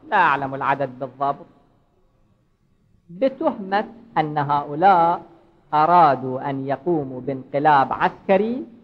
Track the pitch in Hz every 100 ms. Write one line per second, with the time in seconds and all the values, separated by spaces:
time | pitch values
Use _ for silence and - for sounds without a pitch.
0 | - 214 165 143 135 135 135 139 135 123
1 | 135 - 143 147 175 _ _ _ _ _
2 | _ _ _ _ _ _ _ _ _ _
3 | _ 175 269 262 320 226 190 196 226 -
4 | - - 156 151 143 143 147 147 190 180
5 | 170 175 - - _ _ _ 151 156 175
6 | 160 131 131 127 139 135 135 135 - 165
7 | 135 127 127 131 127 143 151 143 127 -
8 | 180 - - 190 220 254 330 -